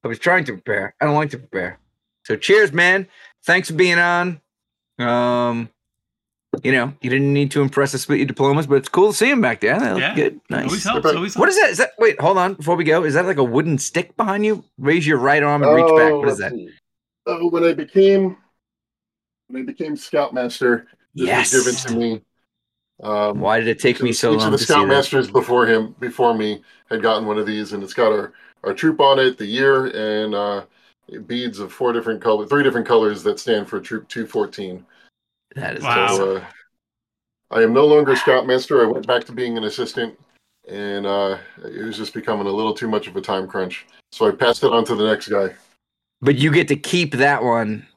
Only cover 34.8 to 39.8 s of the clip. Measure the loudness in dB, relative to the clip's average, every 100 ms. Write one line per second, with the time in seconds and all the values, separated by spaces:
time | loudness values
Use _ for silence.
34.8 | -18 _ _ _ _ _ _ -10 -10 -8
35.8 | -2 0 2 0 0 -4 -8 -20 _ _
36.8 | _ _ _ _ _ _ _ 0 2 4
37.8 | 6 6 4 2 2 2 2 -2 2 2
38.8 | 2 0 -2 -2 -2 -8 -6 -4 -6 -6